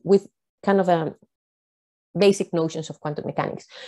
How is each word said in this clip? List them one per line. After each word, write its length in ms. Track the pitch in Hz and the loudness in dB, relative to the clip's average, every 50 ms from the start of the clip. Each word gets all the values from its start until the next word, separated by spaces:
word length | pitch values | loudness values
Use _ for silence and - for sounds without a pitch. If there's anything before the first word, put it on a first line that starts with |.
| _ | _
with 240 | 160 196 196 - - _ _ _ _ _ _ - | 2 2 2 2 0 _ _ _ _ _ _ -2
kind 160 | 196 196 196 | 0 2 2
of 80 | 185 180 | 2 2
a 260 | 175 165 160 135 - _ _ _ _ _ _ _ _ _ _ _ _ _ _ _ _ _ _ _ _ 170 | 2 0 0 -4 -8 _ _ _ _ _ _ _ _ _ _ _ _ _ _ _ _ _ _ _ _ 4
basic 340 | 202 202 196 - 196 - - | 4 4 4 2 -2 -4 -2
notions 380 | 170 160 160 - 160 156 - | -2 -2 -2 -4 -6 -10 -10
of 80 | 151 _ | -14 _
quantum 260 | - 151 147 - - | -10 -8 -8 -8 -8
mechanics. 420 | - 147 - - - - - - _ - - - | -8 -6 -4 -6 -6 -6 -10 -14 _ -20 -20 -20